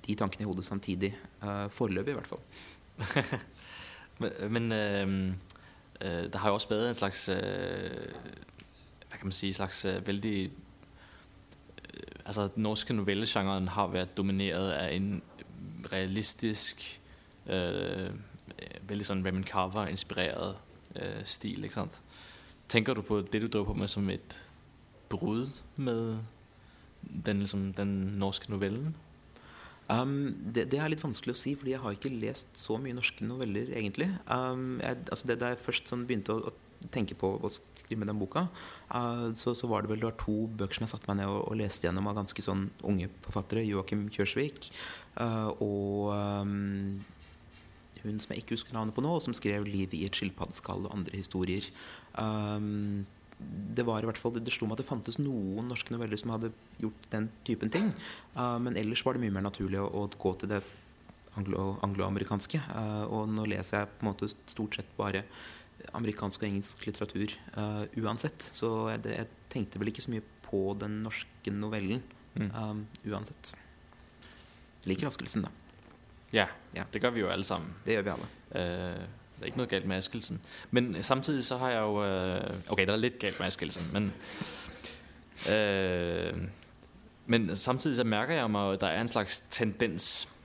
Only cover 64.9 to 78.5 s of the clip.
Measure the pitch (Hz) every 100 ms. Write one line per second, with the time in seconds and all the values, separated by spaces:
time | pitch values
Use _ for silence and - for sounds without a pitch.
64.9 | - 101 95 104 - - - - - -
65.9 | - 113 104 104 - 107 98 101 - -
66.9 | 101 104 101 107 - - - 107 104 104
67.9 | - 107 113 151 - - - 113 113 110
68.9 | 113 110 110 113 - - - 104 98 104
69.9 | 107 - 113 - - - 101 95 101 104
70.9 | 107 110 - - - - 101 107 107 98
71.9 | 120 - - - - 104 110 110 107 107
72.9 | - 107 101 107 - - - - - -
73.9 | - - - - - - - - - -
74.9 | 95 147 - - 110 - - - - -
75.9 | - - - - 113 95 - - - -
76.9 | 107 123 117 92 90 98 90 80 87 -
77.9 | 110 98 73 - - -